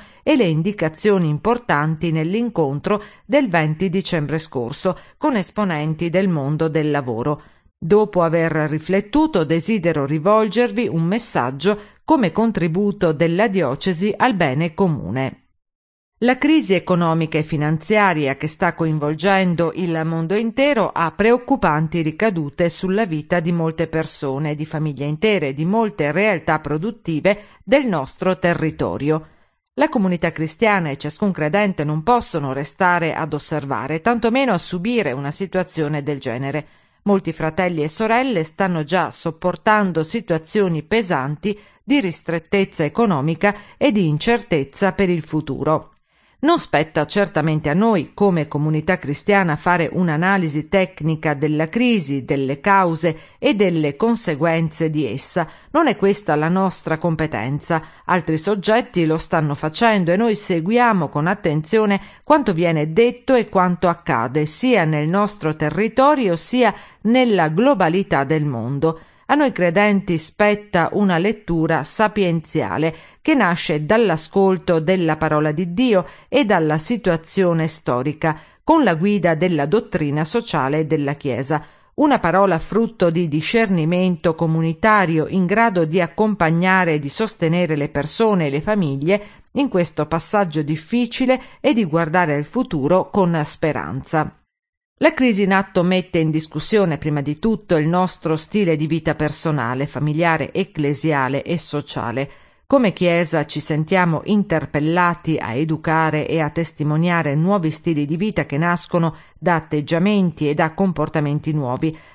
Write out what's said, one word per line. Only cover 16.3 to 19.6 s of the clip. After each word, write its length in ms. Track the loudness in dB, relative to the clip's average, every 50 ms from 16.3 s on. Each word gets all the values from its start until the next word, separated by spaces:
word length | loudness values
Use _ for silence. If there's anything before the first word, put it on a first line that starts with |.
| 0 2
crisi 360 | 2 2 4 2 4 2 0
economica 640 | 0 2 0 0 2 2 2 2 0 0 0 -2 -2
e 60 | -2
finanziaria 920 | -2 -2 -2 -2 -2 -2 -2 -2 0 2 2 4 2 2 0 0 -2 -2
che 120 | -4 -6 -8
sta 260 | -4 -2 -2 -2 0
coinvolgendo 1000 | -2 -2 -2 -2 -2 -2 -2 -2 0 0 2 2 2 2 2 0 0